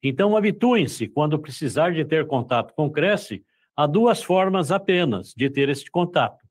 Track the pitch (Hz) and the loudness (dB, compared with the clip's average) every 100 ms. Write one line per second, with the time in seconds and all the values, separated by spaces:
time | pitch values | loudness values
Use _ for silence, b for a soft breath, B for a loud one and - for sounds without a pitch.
0 | 139 131 202 214 208 202 240 240 131 - | -4 0 2 4 2 2 2 2 0 -4
1 | 110 - 151 151 151 127 151 139 170 165 | -6 -2 0 0 -4 -8 -4 0 0 0
2 | 151 160 151 139 107 120 113 - 151 147 | -2 -2 0 -2 0 -2 -2 -4 -2 0
3 | 175 202 - - _ _ _ - 147 160 | 0 0 -4 -14 _ _ _ -2 0 4
4 | 233 208 - 185 190 190 147 190 196 180 | 2 2 0 0 2 0 0 -2 0 0
5 | 165 98 - - 135 139 139 143 - 170 | 2 -2 -6 -4 -4 0 -2 -2 -4 -4
6 | 175 165 113 - _ | -2 0 -2 -4 _